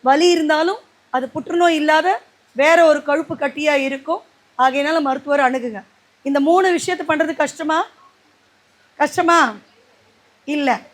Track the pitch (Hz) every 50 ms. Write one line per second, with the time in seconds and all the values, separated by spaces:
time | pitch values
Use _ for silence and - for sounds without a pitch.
0 | - 254 269 294 339 359 349 339 311 302 311 302 320 349 403 480 - _ _ _
1 | _ _ - 262 262 262 _ 330 254 - 359 339 349 339 330 311 294 302 311 311
2 | 311 359 403 - - _ _ _ _ _ _ 226 277 311 330 339 339 320 302 294
3 | - 294 285 302 311 - 330 240 285 254 277 294 294 302 294 277 269 269 269 269
4 | 269 285 339 440 - _ _ _ _ _ _ - 254 262 262 277 285 294 320 330
5 | 294 269 262 277 - 285 285 285 277 254 254 262 233 247 220 196 - _ _ _
6 | _ _ _ _ _ 277 277 285 277 302 339 370 381 381 349 320 - - 359 -
7 | 339 294 311 302 320 311 320 - 302 269 - - 320 302 311 330 415 - _ _
8 | _ _ _ _ _ _ _ _ _ _ _ _ _ _ _ _ _ _ _ _
9 | 285 285 - - 349 330 339 339 294 240 214 208 _ _ _ _ _ _ _ _
10 | _ _ _ _ _ _ _ _ _ - 294 302 285 269 233 - - -